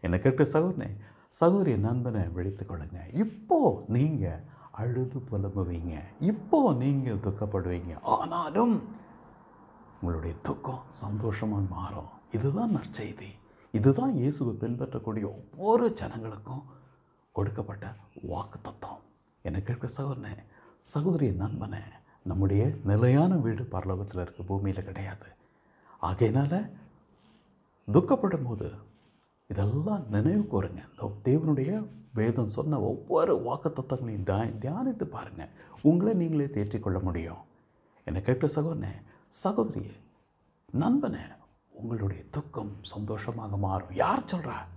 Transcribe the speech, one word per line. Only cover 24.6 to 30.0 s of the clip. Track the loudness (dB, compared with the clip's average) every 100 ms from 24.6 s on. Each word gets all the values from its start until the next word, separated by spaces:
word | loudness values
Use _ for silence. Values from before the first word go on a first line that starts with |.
| 0 -2
கிடையாது. | -6 -8 -8 -10 -18 -20 _ _ _ _ _ -6
ஆகையினால | -4 2 4 4 2 0 -2 -10 -20 _ _ _ _ _ _ _ _ _ 4
துக்கப்படும் | 4 6 2 2 0 -2
போது | -4 -6 -10 -18 _ _ _ _ _ _
இதெல்லாம் | 0 2 2 0 -2